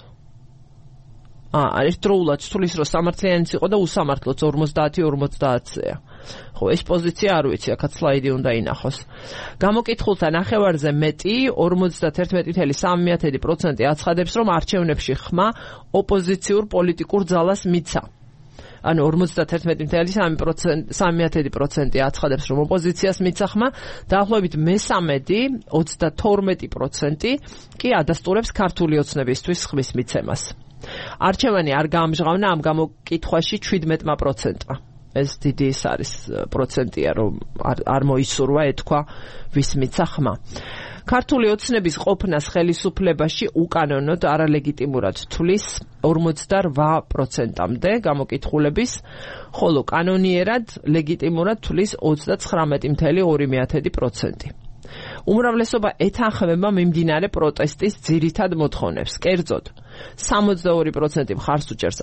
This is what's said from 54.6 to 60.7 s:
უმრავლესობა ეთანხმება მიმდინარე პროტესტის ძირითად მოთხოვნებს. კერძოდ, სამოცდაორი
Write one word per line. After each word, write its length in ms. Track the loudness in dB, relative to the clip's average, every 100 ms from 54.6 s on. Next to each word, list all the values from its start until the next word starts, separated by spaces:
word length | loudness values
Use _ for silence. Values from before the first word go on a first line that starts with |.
| -16 -16 -16 -16 -14 -6
უმრავლესობა 680 | 2 4 4 2 2 0 0 0
ეთანხმება 720 | 0 2 0 2 2 2 2
მიმდინარე 580 | 4 4 4 2 2 0
პროტესტის 640 | 0 0 0 -2 0 -2 -2
ძირითად 520 | 0 2 2 2 0
მოთხოვნებს. 640 | 0 0 0 -4 -4 -6 -2
კერძოდ, 480 | 0 0 0 -4 -4 -16 -20 -18 -18
სამოცდაორი 760 | -8 -2 2 2 2 2